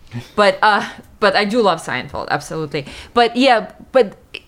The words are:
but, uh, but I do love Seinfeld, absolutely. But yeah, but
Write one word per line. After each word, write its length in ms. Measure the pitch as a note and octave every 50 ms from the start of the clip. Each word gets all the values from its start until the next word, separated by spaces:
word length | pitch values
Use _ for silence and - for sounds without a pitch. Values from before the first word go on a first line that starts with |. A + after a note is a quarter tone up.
| - - - A#2+ - - -
but, 220 | - G#3 G3+ F#3+ -
uh, 260 | - G#3+ G#3 G#3 A3 - - - - - - -
but 160 | - G3+ -
I 80 | - G#3
do 160 | G#3 G3+ B3
love 220 | A3+ G3 E3+ E3 -
Seinfeld, 440 | - C3 B2+ - D3 - - - -
absolutely. 560 | - C#3+ C#3+ - E3 D#3+ D#3+ D3 D3 D#3 C#3 - - - - - -
But 220 | A#3+ A#3+ A3+ A3+
yeah, 360 | A#3 B3+ C4+ B3 A3 G3+ - - - - -
but 240 | - C4 A#3+ G3 - - _ _ _ - -